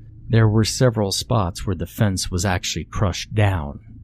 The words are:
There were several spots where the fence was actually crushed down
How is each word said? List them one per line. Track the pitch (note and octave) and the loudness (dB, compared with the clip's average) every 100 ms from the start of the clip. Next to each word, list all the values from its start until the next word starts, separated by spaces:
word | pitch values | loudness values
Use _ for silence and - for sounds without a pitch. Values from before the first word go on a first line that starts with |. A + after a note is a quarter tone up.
| - - - | -20 -16 0
There | A2+ A2 | 4 4
were | G#2+ | 4
several | G#2+ - B2+ A2+ G2 | 2 2 2 2 -2
spots | - - A#2 F2 - - | -2 -2 0 0 -4 -6
where | |
the | E2+ F2+ | -4 -4
fence | - G#2+ F#2+ - | 0 0 0 -2
was | F2+ | -2
actually | G2 F2 - - | 0 -2 -4 -8
crushed | D2+ - G2+ E2+ - | -6 -2 -2 -2 -4
down | G#2+ G#2 F#2+ C#2+ C2+ - - | 0 2 2 -4 -10 -16 -10